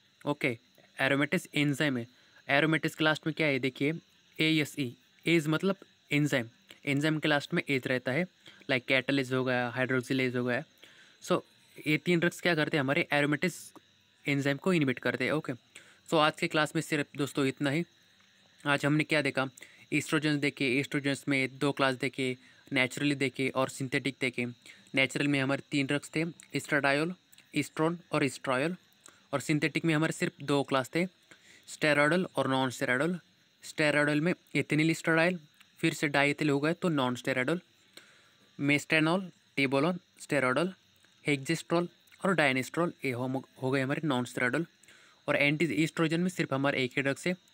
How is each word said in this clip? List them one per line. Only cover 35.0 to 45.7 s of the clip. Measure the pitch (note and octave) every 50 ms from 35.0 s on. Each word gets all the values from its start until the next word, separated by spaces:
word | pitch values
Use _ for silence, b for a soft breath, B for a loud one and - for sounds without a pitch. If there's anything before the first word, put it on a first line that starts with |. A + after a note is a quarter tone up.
| - E3+ E3 E3 D#3+ F3+ F#3 E3+ D3+ - _ - - _ _ -
फिर | - E3 D3+
से | - D#3+ D3
diethyl | C#3+ C#3+ C#3 C#3+ C#3+ - - D3
हो | C#3 C#3+
गए | D3 D#3
तो | F3 - - F#3
नॉन | D#3 C#3 B2+ B2 B2
स्टेरॉयडल, | A#2+ - C3+ C3 B2+ B2+ C#3 E3+ F3+ - _ _ _ B B B B B B B B B B B B B B B -
mestranol, | C#3 C#3+ D3 C#3 - - D#3+ D#3+ D#3 D#3+ F3 G3 F#3+ E3+ - _ _ _ _ -
tibolone, | C#3 C3 C3+ C#3 D3 F3 F#3 F3+ - _ _ - -
steroidal, | - D3+ C#3 B2+ B2+ B2+ D3 E3+ F#3+ F#3 - _ _ _ _ _ _ _ _ - D3+
hexastrol | C#3+ C3+ C3+ E3 E3 - - - E3+ E3+ F3 - - _ _ _ - - -
और | F#3+ F#3+
dinestrol, | D#3 D3+ C3+ C3 C3 B2+ - - D#3+ E3+ F3 - - -
ये | C3+
हो, | A#2+ A#2 B2+ B2+ B2+ C3 - - _ -
हो | C3 C3
गए | C3+ C#3
हमारे | C3 C3 D3 D3 D#3
नॉन | D3+ C3 B2 B2
स्टेरॉयडल। | - - - B2+ B2 B2+ D3 E3+ - _ _ _ B B B B B B B B B
और | -
एंटी | - C#3 C#3+ D3+ D3+ E3+ D3+